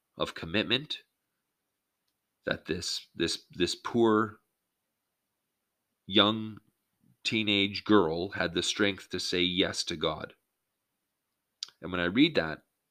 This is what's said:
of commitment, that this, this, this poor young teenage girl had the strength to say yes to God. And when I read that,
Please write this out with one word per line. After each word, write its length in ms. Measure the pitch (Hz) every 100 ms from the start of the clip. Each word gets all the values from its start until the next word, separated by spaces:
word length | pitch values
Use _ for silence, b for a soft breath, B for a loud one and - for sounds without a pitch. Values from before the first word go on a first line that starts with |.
| _ -
of 180 | 80 -
commitment, 640 | 82 95 85 123 156 - - _ _ _ _ _ _ _ _ _ _ _ _ _ -
that 200 | 87 -
this, 420 | 90 - - - -
this, 240 | 82 - _
this 240 | 73 85 -
poor 640 | - 120 113 107 110 - _ _ _ _ _ _ _ _ _ _ _ _ _ _ _ _ -
young 520 | 101 101 110 110 104 _ _ _ _ _ _
teenage 600 | - 113 107 101 101 98
girl 460 | - 104 80 85 98
had 240 | 104 87
the 80 | 82
strength 480 | - - 101 95 -
to 100 | 90
say 220 | - 92
yes 420 | 90 90 85 - -
to 100 | 78
God. 380 | 80 78 - - _ _ _ _ _ _ _ _ _ _ _ - - -
And 100 | 90
when 100 | 90
I 40 | 87
read 300 | 107 165 139
that, 240 | 80 76 _ _ _